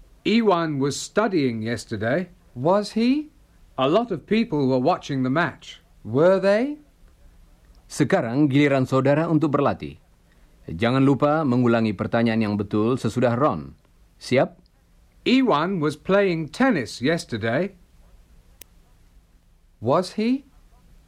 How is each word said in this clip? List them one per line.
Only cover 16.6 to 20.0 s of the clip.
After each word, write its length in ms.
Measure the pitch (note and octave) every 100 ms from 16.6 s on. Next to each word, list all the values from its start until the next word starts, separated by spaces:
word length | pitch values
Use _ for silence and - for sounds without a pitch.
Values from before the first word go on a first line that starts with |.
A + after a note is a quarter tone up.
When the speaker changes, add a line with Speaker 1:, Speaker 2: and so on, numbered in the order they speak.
| C4 F3+ G#2+ -
Speaker 1:
yesterday. 720 | B2+ E3 - A2+ A2+ C3 G3 - _ _ - - _ - _ - - _ _ _ _ _ _ _ _ _ _ _
Speaker 2:
Was 320 | A2 D#3+